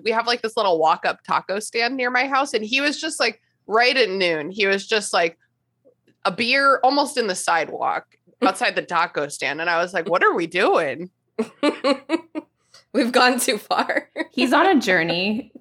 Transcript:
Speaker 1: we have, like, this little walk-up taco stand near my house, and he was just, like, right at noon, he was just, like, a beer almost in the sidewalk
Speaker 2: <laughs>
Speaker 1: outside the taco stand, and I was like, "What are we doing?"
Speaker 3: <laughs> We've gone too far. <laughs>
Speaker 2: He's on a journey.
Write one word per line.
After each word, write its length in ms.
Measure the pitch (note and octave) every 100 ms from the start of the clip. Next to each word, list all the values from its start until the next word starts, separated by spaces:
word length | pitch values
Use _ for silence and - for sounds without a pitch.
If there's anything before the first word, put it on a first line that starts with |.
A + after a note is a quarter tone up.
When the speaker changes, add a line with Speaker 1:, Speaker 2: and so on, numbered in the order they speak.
Speaker 1:
we 60 | G3+
have, 140 | A3 A#3
like, 160 | A#3+
this 160 | A3+ A#3
little 220 | G3+ E3
walk-up 400 | D#3+ F3 F#3 -
taco 360 | - - - G3
stand 360 | - A#3 A#3 C4+
near 140 | B3
my 160 | B3 C4+
house, 300 | C4+ C#4 A3+
and 100 | G#3+
he 160 | C4
was 180 | D4 C#4+
just, 200 | D#4+ -
like, 200 | B3 - _ _ -
right 280 | G#3+ B3 C4
at 140 | A3+
noon, 400 | F#3+ F3 D#3+ D3
he 160 | G3 G3
was 220 | G3 G3
just, 260 | A3 G3
like, 240 | G3 E3+ - _ _ _ _ _ _ _ _ F#3
a 60 |
beer 480 | F3+ A#3+ C#4 C#4 C4
almost 340 | B3+ C#4+ C#4 B3+
in 100 | A3+
the 80 | -
sidewalk 840 | - E3 D3+ - B2 - - _ _
Speaker 2:
<laughs> 140 | -
Speaker 1:
outside 340 | F#3+ F#3+ A3+ F#3+
the 60 |
taco 460 | D3+ F3 E3+ E3 C#3+
stand, 340 | - C3+ D3
and 80 | E3+
I 80 | E3+
was 160 | F3
like, 160 | F3+ E3
"What 140 | F3+
are 100 | G#4+
we 140 | C4 E3+
doing?" 640 | F3 C4 G4 D3+ C#3+ F3+ _ _ -
Speaker 3:
<laughs> 140 | A3 - D4 - C4+ C4+ - E4 - D#4 - _ _ - _
We've 180 | A3+ A#3+
gone 280 | B3+ B3 B3+
too 180 | - G#3+
far. 520 | - - - - - -
<laughs> 100 | D#4+
Speaker 2:
He's 200 | - B3+
on 120 | D4 F#4
a 140 | D#4
journey. 720 | A3 F3+ E3 E3+ G3 G#3+ - -